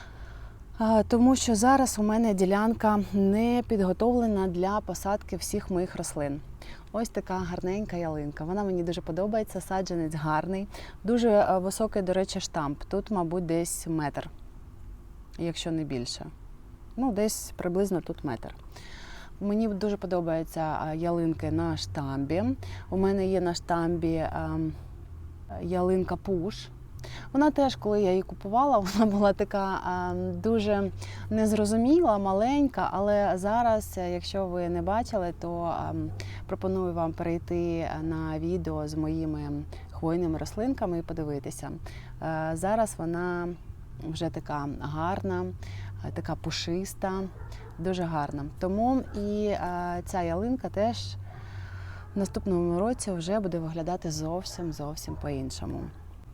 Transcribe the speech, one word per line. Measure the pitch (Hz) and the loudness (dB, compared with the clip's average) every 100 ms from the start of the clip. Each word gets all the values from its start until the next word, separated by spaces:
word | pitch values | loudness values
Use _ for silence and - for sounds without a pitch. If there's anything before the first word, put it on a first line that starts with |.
| - - - - - - - - | -14 -14 -14 -12 -14 -14 -12 0
а, | 220 220 | 6 6
тому | 202 233 247 262 | 6 8 8 8
що | - | 4
зараз | 214 247 269 254 - | 6 8 8 6 2
у | |
мене | 208 220 226 | 2 4 4
ділянка | 190 185 202 220 226 214 208 196 | 4 4 6 4 4 4 4 2
не | 202 196 208 233 240 240 | 4 6 6 4 2 2
підготовлена | 220 185 180 226 247 233 202 190 | 2 4 4 4 4 4 4 2
для | 175 185 208 | 2 2 0
посадки | - 175 196 208 - 180 | -2 -4 -2 -2 -2 -6
всіх | - 208 - | -2 -4 0
моїх | 180 185 - | 0 0 -4
рослин. | 165 156 143 143 - - - - - | -4 -2 -2 -4 -8 -14 -14 -14 -6
Ось | 208 233 | -4 -2
така | 208 - | -4 -2
гарненька | 185 180 180 180 202 208 175 | -2 -2 -2 -2 -2 -2 -2
ялинка. | 165 151 147 147 | -2 -2 -4 -4
Вона | 156 196 | -4 -2
мені | 202 180 | 0 0
дуже | 170 170 | 0 -2
подобається, | 175 165 208 220 208 190 | -4 -2 0 0 -2 -6
саджанець | - 190 185 175 156 | -4 -2 -2 -2 -2
гарний. | 156 151 156 170 190 202 - - - | -2 0 0 0 -4 -6 -10 -14 -6
Дуже, | 196 240 233 | 0 4 6
е, | 208 - 185 | 6 6 4
високий, | 190 - 220 208 | 2 0 0 0
до | 185 | 2
речі, | 185 190 190 | 2 0 -2
штамп. | - 165 147 147 - | -4 -2 -2 -4 -4
Тут, | 196 - | -4 0
мабуть, | 202 165 180 165 | 0 0 0 2
десь | 165 170 - - | 2 0 -2 -2
метр, | 160 147 156 156 - - - - - - - - - - - | 0 0 -2 -6 -10 -16 -16 -16 -14 -14 -14 -16 -18 -14 -6
якщо | 170 156 175 | -4 -2 -2
не | 160 | -2
більше. | 147 131 117 - 156 - - - - - - - | -2 -2 -4 -6 -10 -12 -16 -16 -16 -16 -10 -2
Ну, | 262 | 0
десь | 196 214 - - - | 2 0 0 -6 -4
приблизно | 180 180 202 175 | 0 2 2 0
тут | - 165 | -2 -4
метр. | 147 117 - - - - - - - - - - | -4 -4 -8 -12 -14 -16 -14 -14 -12 -14 -14 -6
Мені | 202 214 226 | 0 2 2
дуже | 196 208 202 | 0 0 0
подобаються, | 185 180 170 160 160 160 156 147 | 0 0 2 0 -2 -2 -2 -2
а, | 156 | -2
ялинки | 160 170 170 165 160 156 | 0 2 2 2 0 0
на | 156 170 156 | 2 2 0
штамбі. | - 160 135 135 139 165 240 269 - - - | -4 -4 -2 -2 0 2 2 -2 -6 -10 -4
У | 185 | 2
мене | 190 196 190 | 4 4 2
є | 190 | 2
на | 180 | 2
штамбі, | 170 - 170 165 175 165 165 156 | 0 0 0 2 2 2 0 0
ем, | - 160 160 160 156 - - - - - - - 185 | -2 -2 -2 -2 -4 -12 -14 -14 -12 -14 -14 -12 -8
ялинка | 170 180 180 190 175 180 | -2 2 4 4 2 -2
«Пуш». | - 185 180 - - - - - - - - | 0 0 -2 -6 -12 -14 -14 -12 -10 -10 0
Вона | 269 302 | 4 6
теж, | 277 269 - | 6 2 2
коли | 208 208 | 2 4
я | 196 | 4
її | 185 | 4
купувала, | 185 - 196 226 285 233 | 0 -6 0 4 6 4
<laughs> | 185 | 4
вона | 196 220 | 4 6
була | 202 202 | 8 6
така, | 190 208 202 196 185 - | 6 0 0 0 0 -2
ем, | 180 180 180 185 175 | -2 0 0 -2 0
дуже | 214 226 208 202 196 - - - - | 2 4 4 2 2 -2 -8 -8 -2
незрозуміла, | 220 214 214 208 226 240 330 320 202 | 2 4 4 4 4 6 8 6 4
маленька, | 196 190 233 285 277 - 175 | 4 4 4 4 4 2 0
але | 185 202 208 202 185 | 2 4 4 4 2
зараз, | 202 226 240 220 - - | 2 4 4 4 0 -4
е, | 175 | -2
якщо | 175 - 196 190 | -2 -2 -2 0
ви | 175 175 | 0 0
не | 175 | 0
бачили, | 170 214 240 214 175 170 | 2 0 0 0 -2 -2
то, | 170 170 170 - 151 | -4 -2 -2 -2 -2
ем, | 160 156 - - - - | -4 -4 -6 -8 -10 -6
пропоную | 190 190 190 185 | -4 0 0 0
вам | 170 165 | 0 -2
перейти | 160 170 170 - 175 175 165 160 156 | -2 -2 -2 -2 -2 0 0 -2 -2
на | 160 160 160 156 | -2 -2 -2 -2
відео | 165 180 160 156 151 | -2 -2 -2 -4 -4
з | |
моїми | 156 156 160 156 151 147 147 147 - - | -2 -2 -2 -2 -2 -4 -6 -8 -12 -12
хвойними | - 160 170 175 160 | -4 -2 0 0 -2
рослинками | - - 247 269 196 170 | -4 -2 -2 0 -2 -2
і | |
подивитися. | 165 165 151 143 135 - 143 160 - - - - | -4 -4 -4 -4 -6 -8 -10 -8 -10 -12 -12 -8
Е, | 156 160 160 | -4 -2 -2
зараз | 165 185 226 214 - | -2 2 2 0 -2
вона | 170 170 175 175 175 170 - - - - 160 | -4 -2 -2 -2 -4 -6 -12 -14 -12 -10 -8
вже | 160 165 | -4 -4
така | 160 - 147 143 - | -4 -6 -4 -4 -6
гарна, | 135 156 170 202 196 180 185 180 - - - - | -6 -2 -2 2 2 2 -2 -6 -8 -8 -8 -8
е, | 147 | -6
така | - 165 | -6 -4
пушиста, | 156 165 - - 175 190 - 190 190 190 - - - - - | -4 -4 -4 -2 -2 -2 -4 -2 -2 -4 -8 -12 -12 -12 -4
дуже | 175 180 | -2 0
гарна. | 170 160 143 147 147 - | 0 0 -2 -4 -6 -4
Тому | 185 196 240 262 - | 0 2 4 2 0
і, | 208 202 208 208 | -4 -2 0 0
е, | 196 175 180 175 175 | 0 -2 -2 -2 -4
ця | - 185 | -2 0
ялинка | 170 170 226 262 - | 0 0 0 -2 -2
теж | 196 226 226 - - - - - - - - - - - | 0 2 0 -6 -8 -10 -12 -12 -10 -10 -10 -10 -10 -6
в | 202 | -2
наступному | 190 208 202 175 175 175 | -2 -2 0 2 2 2
році | 214 247 - | 2 0 -2
вже | 175 165 214 | -4 0 0
буде | 190 165 | 0 -2
виглядати | 160 165 160 180 170 | -2 -4 -4 -2 -2
зовсім, | 156 156 175 190 - 170 | -2 -2 -4 -6 -6 -6
зовсім | 151 147 151 - 156 | -4 -6 -6 -8 -6
по-іншому. | 147 139 131 - - 127 - - - - - | -4 -4 -4 -6 -6 -6 -8 -12 -16 -16 -16